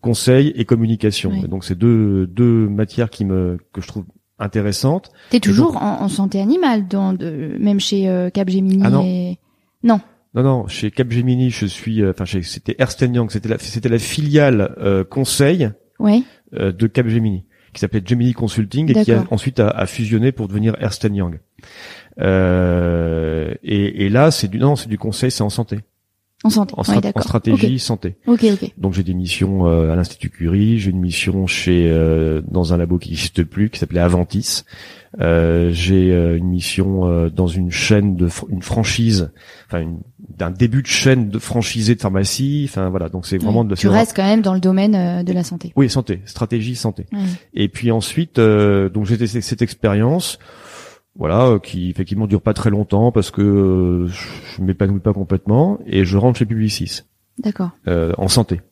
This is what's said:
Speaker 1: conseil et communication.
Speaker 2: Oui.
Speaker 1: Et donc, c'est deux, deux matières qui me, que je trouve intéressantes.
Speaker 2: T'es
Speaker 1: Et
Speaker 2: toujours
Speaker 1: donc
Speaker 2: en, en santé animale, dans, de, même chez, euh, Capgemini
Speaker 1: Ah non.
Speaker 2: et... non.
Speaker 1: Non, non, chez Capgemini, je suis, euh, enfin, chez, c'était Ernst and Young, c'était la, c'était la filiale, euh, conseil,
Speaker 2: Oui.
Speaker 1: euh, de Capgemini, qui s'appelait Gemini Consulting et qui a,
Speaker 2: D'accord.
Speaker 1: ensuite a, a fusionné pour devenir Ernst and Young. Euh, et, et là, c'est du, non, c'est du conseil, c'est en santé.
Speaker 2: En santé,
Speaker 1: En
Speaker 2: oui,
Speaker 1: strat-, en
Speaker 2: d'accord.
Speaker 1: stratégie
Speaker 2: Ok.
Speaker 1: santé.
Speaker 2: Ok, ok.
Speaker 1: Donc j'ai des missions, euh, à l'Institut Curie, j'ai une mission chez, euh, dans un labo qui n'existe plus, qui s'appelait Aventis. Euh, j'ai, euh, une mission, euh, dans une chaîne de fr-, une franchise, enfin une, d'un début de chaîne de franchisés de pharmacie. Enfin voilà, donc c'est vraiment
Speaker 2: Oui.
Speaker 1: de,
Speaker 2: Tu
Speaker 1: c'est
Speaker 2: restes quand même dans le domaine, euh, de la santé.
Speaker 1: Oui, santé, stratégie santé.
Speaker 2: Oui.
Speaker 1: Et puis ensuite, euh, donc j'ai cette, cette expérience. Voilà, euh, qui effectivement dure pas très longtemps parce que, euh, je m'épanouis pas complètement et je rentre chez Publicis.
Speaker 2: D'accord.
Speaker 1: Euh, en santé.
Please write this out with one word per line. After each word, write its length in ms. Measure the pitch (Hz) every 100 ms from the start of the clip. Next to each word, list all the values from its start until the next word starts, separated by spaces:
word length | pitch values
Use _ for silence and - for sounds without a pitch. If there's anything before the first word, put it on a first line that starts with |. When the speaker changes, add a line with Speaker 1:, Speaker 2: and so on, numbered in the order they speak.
Speaker 1:
conseil 520 | 123 110 - 127 143 -
et 80 |
communication. 680 | 113 117 113 113 107 101 95
Speaker 2:
Oui. 100 | 98
Speaker 1:
Et 40 | 92
donc, 160 | 95 -
c'est 120 | 87
deux, 480 | 117 113 104 95 92
deux 440 | 95 120 113 107
matières 400 | 101 107 - 113
qui 160 | - 98
me, 320 | 95 90 87 _
que 80 | -
je 60 | -
trouve 180 | 107 87 _ _ _
intéressantes. 720 | 101 110 104 98 135 175 - _ -
Speaker 2:
T'es 80 | 247
Speaker 1:
Et 40 |
Speaker 2:
toujours 320 | 202 202 330
Speaker 1:
donc 80 | 277
Speaker 2:
en, 200 | 202 -
en 60 | 196
santé 320 | - 196 196
animale, 480 | 202 349 320 226 185
dans, 240 | 196 190
de, 440 | 185 170 156 156 -
même 220 | 208 202
chez, 260 | - 196 190
euh, 220 | 185 180
Capgemini 520 | 196 185 185 190 190
Speaker 1:
Ah 60 | 196
non. 140 | 196
Speaker 2:
et... 360 | 185 180 180 180 _ _ _ _
non. 160 | 233 220 - _ _ 120
Speaker 1:
Non, 80 |
non, 240 | 135 127 98
chez 240 | - 107
Capgemini, 580 | - 123 117 123 127 127
je 160 | 117 101
suis, 380 | - - 110
euh, 80 | 98
enfin, 120 | 90
chez, 200 | 92 98
c'était 320 | 85 - - -
Ernst 240 | 131 -
and 120 | 127 123
Young, 160 | 113
c'était 180 | 107 110
la, 80 | 110
c'était 320 | - 117 117
la 80 | 117
filiale, 760 | - - 147 151 143 117 98 -
euh, 240 | 98 98
conseil, 680 | 92 - 131 - 143 180 117 104 _ _
Speaker 2:
Oui. 260 | 208 220 254 _ _
Speaker 1:
euh, 180 | - 98
de 140 | 90 110
Capgemini, 600 | - 117 113 110 92 - _ _
qui 60 | -
s'appelait 240 | 98 107 92
Gemini 280 | 123 123
Consulting 580 | 117 110 - 101 131 156
et 120 | 220
qui 80 | 214
a, 40 | 113
Speaker 2:
D'accord. 180 | -
Speaker 1:
ensuite 260 | 113 135 131
a, 100 | 107
a 180 | - 98
fusionné 440 | - 110 113 127
pour 160 | 135 104
devenir 280 | 101 110 -
Ernst 240 | 107 - 110
and 100 | 101
Young. 240 | 90 80 _ _ - - - - - -
Euh, 1300 | 95 95 92 90 90 87 87 85 82 82 80 80 78 -
et, 420 | - 104 101 - 98
et 40 |
là, 220 | 113 156
c'est 160 | 151 101
du, 120 | 104
non, 160 | 131 151
c'est 140 | 117
du 80 | 107
conseil, 340 | 113 101 127
c'est 120 | -
en 60 | 104
santé. 300 | 110 113 107 - _ _ _ _ _ 220
Speaker 2:
En 40 |
santé, 240 | 214 196 -
Speaker 1:
En 40 |
Speaker 2:
oui, 20 | -
Speaker 1:
strat-, 120 | 202
en 40 |
Speaker 2:
d'accord. 220 | 202 -
Speaker 1:
stratégie 500 | - 117 - 110 113
Speaker 2:
Ok. 60 | 127
Speaker 1:
santé. 340 | - 110 90 95 -
Speaker 2:
Ok, 200 | 233 220
ok. 220 | 202 - -
Speaker 1:
Donc 160 | 95
j'ai 100 | 87
des 100 | 87
missions, 540 | 90 90 - 98 95 85
euh, 240 | 82 80
à 40 | 82
l'Institut 320 | 87 - -
Curie, 500 | - 82 95 104 113
j'ai 120 | 98
une 80 | 92
mission 460 | 90 80 - 95 92
chez, 420 | - - 90 85
euh, 500 | 80 80 80 80 78 82
dans 260 | 90 85
un 40 | 87
labo 200 | 85 90
qui 120 | -
n'existe 340 | 82 92 -
plus, 260 | 85 - 107
qui 80 | -
s'appelait 220 | 82 87
Aventis. 600 | 87 87 87 98 - - - - - - - 214
Euh, 500 | 85 85 82 85 87
j'ai, 400 | 85 87 95 92
euh, 240 | 90 85 85
une 100 | 90
mission, 580 | 90 85 - 95 95 90
euh, 200 | 85 82
dans 180 | 80 90
une 240 | 87 90
chaîne 440 | 85 - 107 101 90
de 120 | 87
fr-, 160 | - -
une 120 | 95
franchise, 720 | - - 104 - 113 101 80 _ - - _
enfin 140 | 87
une, 160 | 82 85 - _ - -
d'un 120 | 87
début 300 | 92 120 131
de 60 | 131
chaîne 400 | - 135 131 107
de 100 | 107
franchisés 560 | - 117 107 113 107 117
de 40 |
pharmacie. 640 | 104 95 98 - 135 147 139
Enfin 180 | - 92
voilà, 220 | 92 82
donc 160 | 92 -
c'est 120 | 95
vraiment 260 | 82 113
Speaker 2:
Oui. 40 | 113
Speaker 1:
de, 80 | 95
Speaker 2:
Tu 120 | 202
Speaker 1:
c'est 60 |
Speaker 2:
restes 220 | 220 226 -
quand 80 |
même 180 | 196 220
dans 120 | 196
le 80 | 185
domaine, 340 | 185 190 202 202
euh, 280 | 175 180
de 100 | 180
la 100 | 180
santé. 300 | 170 170 170 -
Speaker 1:
Oui, 140 | 131
santé, 320 | 131 113 92
stratégie 540 | 101 - 113 120 110 120
santé. 280 | 113 98 87
Speaker 2:
Oui. 80 | 208 190 175 _
Speaker 1:
Et 140 | - 101
puis 240 | - 117
ensuite, 480 | 113 - - 165 -
euh, 480 | 113 104 104 98 95
donc 200 | 101 101
j'ai 200 | 113 113
cette, 160 | 117
cette 180 | 101 113
expérience. 800 | 117 - 110 101 117 165 - - - - - - - - _ -
Voilà, 320 | 76 98 127
euh, 120 | 107
qui 300 | - 90 90
effectivement 380 | 92 95 101 107
dure 140 | 101
pas 120 | -
très 160 | 104 113
longtemps 420 | 101 104 101 120
parce 180 | 117 98
que, 120 | -
euh, 680 | 101 101 95 92 90 90 87
je 540 | 95 - - - -
m'épanouis 380 | 95 92 98 98
pas 100 | 107
complètement 680 | 98 95 95 98 113 170 202 -
et 200 | 95 92
je 100 | 98
rentre 200 | 123 120
chez 60 | 107
Publicis. 560 | 113 110 - 90 - _ _ _ -
Speaker 2:
D'accord. 280 | 208 202 180 - -
Speaker 1:
Euh, 240 | 85 82 92
en 120 | 95
santé. 320 | - 113 90 -